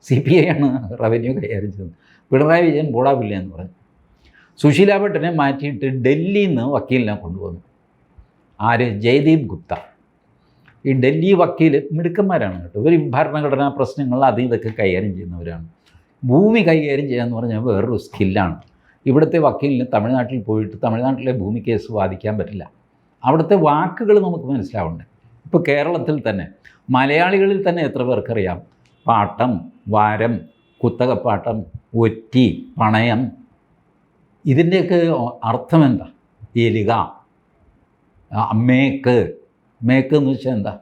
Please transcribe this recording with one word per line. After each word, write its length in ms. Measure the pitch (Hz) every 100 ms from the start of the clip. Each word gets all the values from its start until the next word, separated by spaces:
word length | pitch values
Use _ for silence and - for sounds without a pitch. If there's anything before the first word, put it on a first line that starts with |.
| -
സി 100 | 131
പി 100 | 143 175
ഐ 20 | 175
ആണ് 140 | 151 143 127 107 120
റവന്യൂ 300 | 113 113 117 131
കൈകാര്യം 340 | - 104 101
ചെയ്യുന്നത്. 240 | 98 90 - _ _ _
പിണറായി 320 | 131 151 165 175
വിജയൻ 240 | 147 151
"പോടാ 200 | 117 135 135
പുല്ലേ" 180 | 107 101
എന്ന് 120 | 92
പറഞ്ഞു. 200 | 87 90 _ _ _ _ _ _ _ _ _
സുശീല 340 | 147 143 202 196
ഭട്ടിനെ 280 | 202 160 160 165
മാറ്റിയിട്ട് 460 | 139 135 143 117 135 135 123
ഡൽഹിയിൽ 420 | 151 175 202 196
നിന്ന് 160 | 135 123 139
വക്കീലിനെ 380 | - 127 110 104
കൊണ്ടുവന്നു. 360 | 85 92 90 85 _ _ _ _ _ - _ _ _ _
ആര്? 260 | 107 117 123 101
ജയദീപ് 440 | 113 135 156 160 110
ഗുപ്ത. 220 | 92 - 85 - _ _ _ _ _ _ _ _ _
ഈ 60 | 139 135
ഡൽഹി 280 | 123 156 180 185
വക്കീൽ 320 | 170 - 160 139 -
മിടുക്കന്മാരാണ് 680 | 156 170 175 196 170 104 90
കേട്ടോ. 140 | 87 104
ഇവർ 120 | 135 170 147
ഭരണഘടനാ 540 | 131 151 151 147 135 139
പ്രശ്നങ്ങൾ 500 | 139 127 - 131 123 135
അത് 100 | 113 127
ഇതൊക്കെ 240 | 117 113 107
കൈകാര്യം 340 | 101 92 104
ചെയ്യുന്നവരാണ്. 520 | 92 87 87 85 82 82 _ _ _ _ _ 127
ഭൂമി 300 | 135 208 226 170
കൈകാര്യം 380 | 160 147 139 143
ചെയ്യുക 160 | 120
എന്ന് 120 | 120 117
പറഞ്ഞാൽ 240 | 120 107 123
വേറൊരു 300 | 98 104 110 -
സ്കില്ലാണ്. 500 | - 95 101 90 80 - _ _ _ 139
ഇവിടുത്തെ 320 | 131 156 170 147
വക്കീലിന് 400 | - 143 131 123
തമിഴ്നാട്ടിൽ 460 | 107 110 131 120 127 107
പോയിട്ട് 280 | 107 104 -
തമിഴ്നാട്ടിലെ 480 | 120 113 127 131 131 127
ഭൂമി 200 | 95 113 120
കേസ് 220 | 110 - 110
വാദിക്കാൻ 360 | 95 95 107 107
പറ്റില്ല. 260 | 90 98 78 _ _ _ _ _ 123
അവിടുത്തെ 300 | 156 160 196 156
വാക്കുകൾ 480 | 147 175 - 214 208 185
നമുക്ക് 200 | 165 127
മനസ്സിലാവണ്ടേ? 520 | 135 92 110 82 85 - _ _ _ -
ഇപ്പോൾ 160 | 175 -
കേരളത്തിൽ 480 | 143 147 170 123 151 113
തന്നെ 200 | 98 78 _ - _ - 127
മലയാളികളിൽ 720 | 135 151 175 196 196 196 180
തന്നെ 140 | 175 143
എത്ര 140 | 131
പേർക്കറിയാം 560 | 123 113 - 113 92 87 - _ _ _ -
പാട്ടം, 440 | 113 104 - 127 98 85 _ -
വാരം, 400 | 107 107 107 113 110 80 _ _ _
കുത്തകപ്പാട്ടം, 760 | 120 120 123 110 123 98 - 110 - - _ 113
ഒറ്റി, 440 | 113 110 - 127 120 - - -
പണയം, 400 | 110 110 120 113 131 - - _ _ _ _ _ _ _ _ _ 160
ഇതിൻ്റെയൊക്കെ 460 | 135 170 185 175 180 165 143 120 - 113
അർത്ഥം 300 | 120 - 165 143
എന്താ? 180 | 113 - _ _ _ - 117 117
എലിക, 260 | 110 104 113 82 - _ _ _ _ _ _ _ _ _ _ _ 101
ആ, 40 | 113 113 123
മേക്ക്, 500 | 127 135 135 127 123 85 - _ _ _ _ 113
മേക്ക് 260 | 131 131 151
എന്ന് 120 | 135
വെച്ചാൽ 220 | 131 131 120
എന്താ? 140 | 101 98